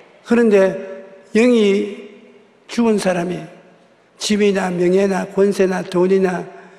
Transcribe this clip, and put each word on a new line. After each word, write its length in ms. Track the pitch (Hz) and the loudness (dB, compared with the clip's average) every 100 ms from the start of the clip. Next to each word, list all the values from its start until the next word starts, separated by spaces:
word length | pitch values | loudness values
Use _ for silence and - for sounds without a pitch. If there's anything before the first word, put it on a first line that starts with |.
| _ _ - | _ _ -2
그런데 800 | 233 226 202 190 - - - - - - | 2 4 4 2 -2 -12 -16 -18 -20 -4
영이 760 | 214 247 240 202 196 208 - - - - - _ _ - | 2 4 4 2 0 -4 -10 -18 -20 -20 -20 _ _ -8
죽은 300 | - 233 208 | -2 0 0
사람이 440 | 190 175 175 170 160 - - _ _ _ _ _ | -2 -2 -4 -8 -12 -20 -20 _ _ _ _ _
집이나 520 | - 202 208 190 185 | -4 0 2 0 -2
명예나 560 | 175 175 190 202 190 190 | -2 0 2 2 0 -2
권세나 560 | - 202 196 190 185 | 0 0 2 0 -2
돈이나 640 | 180 180 185 190 185 175 175 - - | -4 0 2 2 0 -4 -10 -18 -20